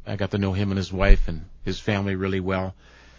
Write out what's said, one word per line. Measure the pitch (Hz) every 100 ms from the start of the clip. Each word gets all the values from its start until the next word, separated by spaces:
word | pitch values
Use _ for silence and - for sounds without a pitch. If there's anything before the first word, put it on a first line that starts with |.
| -
I | 101
got | 98
to | 101
know | 98
him | 95 101
and | 98
his | 90
wife | 95 98 101 -
and | 80 80 -
his | 95 87
family | - 101 98 95
really | 95 95
well. | 92 95 95 - - - -